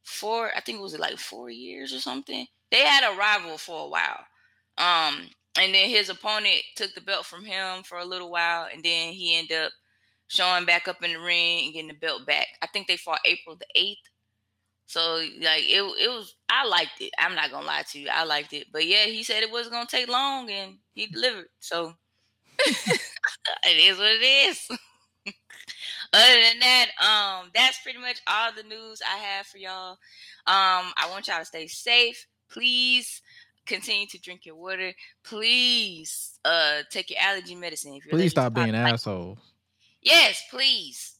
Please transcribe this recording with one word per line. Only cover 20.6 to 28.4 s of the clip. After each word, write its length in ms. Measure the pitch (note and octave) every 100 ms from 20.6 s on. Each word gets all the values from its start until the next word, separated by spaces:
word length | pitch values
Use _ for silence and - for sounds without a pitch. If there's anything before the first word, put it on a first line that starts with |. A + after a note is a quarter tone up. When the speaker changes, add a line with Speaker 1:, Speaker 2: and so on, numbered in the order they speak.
| F#3+ F#3+ _
Speaker 1:
he 120 | - G#3+
delivered. 400 | E3+ B3 G#3+ E3+ _
So, 340 | - E3+ E3 E3+ _ _ _
<laughs> 320 | _ _ -
it 400 | C5 C4 - B4+ - - - - - - -
is 300 | D#3+ F3+ F#3
what 120 | G#3
it 380 | A3 B3+ C#4 F#4+
is. 180 | - -
<laughs> 680 | B3 _ _ _ _ G3+ - _ - - - - - -
Other 280 | G3+ A#3+ A#3+
than 180 | A3+ A#3
that, 280 | B3+ B3+ A#3 -
um, 520 | G3 G#3+ G3+ F#3+ F3+
that's 240 | G#3 C4 C4
pretty 160 | - B3
much 200 | B3 A#3+ -
all 240 | G#3